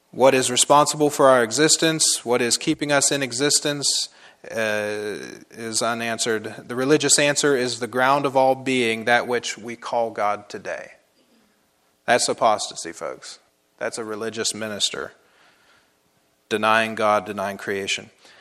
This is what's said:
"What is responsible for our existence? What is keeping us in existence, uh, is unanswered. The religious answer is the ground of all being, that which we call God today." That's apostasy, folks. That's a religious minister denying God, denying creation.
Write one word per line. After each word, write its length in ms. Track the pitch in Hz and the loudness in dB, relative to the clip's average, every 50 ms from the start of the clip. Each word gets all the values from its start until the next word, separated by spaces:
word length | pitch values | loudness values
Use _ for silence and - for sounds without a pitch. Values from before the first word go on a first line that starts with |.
| _ _ | _ _
"What 240 | - 110 127 135 135 | 0 4 6 6 6
is 160 | 131 127 - | 6 2 2
responsible 600 | 123 120 - - 143 143 143 - - 151 147 143 | 2 2 4 6 6 6 6 4 2 2 0 0
for 180 | 147 - 143 131 | 4 6 6 6
our 140 | 131 123 | 8 6
existence? 840 | 120 110 113 135 156 156 - - 165 160 160 151 - - - - - | 4 2 2 2 4 4 4 4 2 0 2 2 0 0 0 -2 -2
What 180 | 113 123 123 | 0 0 2
is 140 | 123 117 - | 2 0 0
keeping 340 | - - 160 151 - 151 147 | -2 0 -2 -2 -2 0 0
us 220 | 147 143 139 - | 2 2 2 2
in 100 | 147 139 | 0 -2
existence, 840 | 139 123 117 123 143 147 - - - 147 143 143 131 - - - - - _ - - - - _ - - | -4 -4 -4 -2 0 0 0 0 0 -2 -4 -2 -2 -2 -2 -2 -4 -8 _ -20 -20 -20 -20 _ -14 -10
uh, 640 | - 113 110 107 107 107 104 104 104 107 104 104 95 67 65 64 - - - _ | -6 -4 -2 -2 -2 -2 -4 -4 -6 -6 -6 -8 -8 -10 -10 -12 -14 -16 -20 _
is 280 | - - 117 113 110 - | -16 -12 -10 -6 -4 -2
unanswered. 880 | 123 113 117 117 117 117 113 110 - 123 110 107 107 110 107 - - - | -2 -2 -2 -2 -4 -6 -4 -4 -2 -2 -2 -2 -4 -8 -14 -14 -12 -8
The 60 | 120 | -4
religious 440 | 127 131 139 151 143 143 139 - 160 | -2 2 4 4 4 4 2 2 4
answer 380 | 147 147 143 - - 143 139 | 4 2 2 2 2 2 2
is 220 | 123 123 123 117 110 | 2 0 -2 -4 -6
the 80 | 123 | -6
ground 400 | 107 113 127 127 135 139 143 143 | -4 0 2 4 4 4 2 2
of 100 | 139 127 | 2 2
all 180 | 135 131 131 131 | 4 4 4 2
being, 500 | 127 123 135 131 127 117 113 113 113 110 | 0 0 -2 0 0 0 0 -2 -2 0
that 240 | 120 120 120 - 120 | 2 2 2 2 0
which 280 | 123 117 - - - | -2 -4 -4 -6 -10
we 200 | 110 104 120 117 | -10 -12 -14 -14
call 340 | - - - 123 120 117 113 | -12 -10 -4 -2 -2 -2 -2
God 380 | 95 113 104 104 104 104 - - | -2 -2 -2 -2 -2 -2 -6 -14
today." 460 | - 101 92 92 80 - - - - _ _ _ _ _ _ _ _ _ _ _ _ _ _ _ _ _ _ _ _ _ - | -16 -12 -10 -10 -10 -10 -12 -16 -20 _ _ _ _ _ _ _ _ _ _ _ _ _ _ _ _ _ _ _ _ _ 0
That's 240 | - 117 123 - - | 2 2 2 2 0
apostasy, 640 | 117 - 131 113 107 101 - - - - - 85 | -2 2 2 2 2 2 -2 -8 -10 -12 -12 -12
folks. 460 | 85 - 82 67 64 - - - - - _ _ _ _ _ _ _ - | -12 -10 -10 -10 -10 -12 -16 -20 -20 -20 _ _ _ _ _ _ _ -8
That's 180 | 117 113 - | -8 -8 -8
a 80 | 123 113 | -8 -8
religious 480 | 107 107 104 113 113 107 113 104 - | -8 -8 -8 -8 -8 -6 -6 -6 -6
minister 600 | - 104 110 107 104 98 - - - 67 67 - - _ _ _ _ _ _ _ _ _ _ _ _ _ _ _ _ _ _ _ _ _ _ _ _ _ _ - | -6 -6 -8 -8 -6 -4 -4 -4 -4 -6 -10 -10 -12 _ _ _ _ _ _ _ _ _ _ _ _ _ _ _ _ _ _ _ _ _ _ _ _ _ _ -6
denying 440 | 110 104 110 110 110 113 110 110 110 | -4 0 2 2 4 2 2 0 -2
God, 300 | 110 107 107 104 104 95 | 0 2 2 2 2 0
denying 320 | 104 101 101 98 101 98 | -4 -8 -6 -6 -6 -8
creation. 540 | 95 - 113 101 98 98 95 - 98 101 - _ _ _ - - - | -8 -8 -6 -6 -6 -4 -4 -4 -6 -6 -14 _ _ _ -20 -20 -20